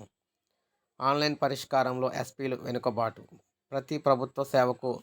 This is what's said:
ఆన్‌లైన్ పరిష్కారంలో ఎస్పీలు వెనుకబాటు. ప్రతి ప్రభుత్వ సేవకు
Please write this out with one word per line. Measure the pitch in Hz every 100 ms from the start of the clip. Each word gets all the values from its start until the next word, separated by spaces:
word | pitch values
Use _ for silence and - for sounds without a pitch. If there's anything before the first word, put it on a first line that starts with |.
| 107 _ _ _ _ _ _ _ _ -
ఆన్‌లైన్ | 131 143 151
పరిష్కారంలో | 143 139 131 - 135 127 127 127
ఎస్పీలు | - 127 - 135
వెనుకబాటు. | 127 - 131 127 113 113 - - - _ _ -
ప్రతి | 139 131 151
ప్రభుత్వ | 143 127 127 -
సేవకు | 139 135 123 123 127 117